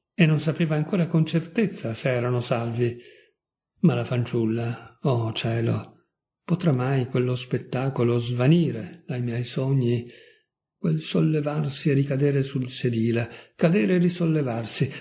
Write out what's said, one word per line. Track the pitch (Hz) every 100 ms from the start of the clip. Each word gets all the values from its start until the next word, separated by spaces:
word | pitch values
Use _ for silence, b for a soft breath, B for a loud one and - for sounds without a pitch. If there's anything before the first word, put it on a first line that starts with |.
| _
e | - 156
non | 151
sapeva | 156 147 160 151
ancora | 151 190 156
con | 165 160
certezza | 165 - - 208 - 117
se | 110 139
erano | 123 123 123
salvi. | 120 120 117 117 120 - B B B _ _ _ _ _
Ma | 165 120
la | 117
fanciulla, | 123 117 120 113 113 117 120 - -
oh | 147 120 110
cielo, | 110 117 113 117 110 - - _ _ _ _
potrà | - 170 170
mai | 127 127 135 120
quello | 127 123 127
spettacolo | - 127 - 123 135 131 120 120
svanire | 117 123 127 170 147 113 - - -
dai | 123
miei | 120 117
sogni, | 120 - 135 135 117 120 B B B B B _ _ _
quel | - 156
sollevarsi | - 175 160 156 143 151 143 139 156
e |
ricadere | 139 139 135 143 139
sul | 135 135 123
sedile, | - 123 113 117 117 117 - - -
cadere | 170 202 202 180
e |
risollevarsi, | 175 175 165 156 131 117 110 - 135 B